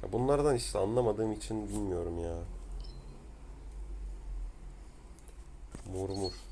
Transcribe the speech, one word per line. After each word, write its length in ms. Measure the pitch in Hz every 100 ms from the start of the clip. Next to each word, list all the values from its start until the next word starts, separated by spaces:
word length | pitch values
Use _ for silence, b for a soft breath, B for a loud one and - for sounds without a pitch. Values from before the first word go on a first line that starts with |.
Ya 80 | -
bunlardan 440 | 113 123 143 147 127
işte 240 | - 104
anlamadığım 520 | 98 120 117 101 110
için 380 | 104 - 110 104
bilmiyorum 540 | 101 101 87 85 85
ya. 120 | 85 82 85 - - - - - - - - - - - - - - - - - - - - - - - - - - - - - - - - - -
Murmur. 380 | 95 95 98 95 - -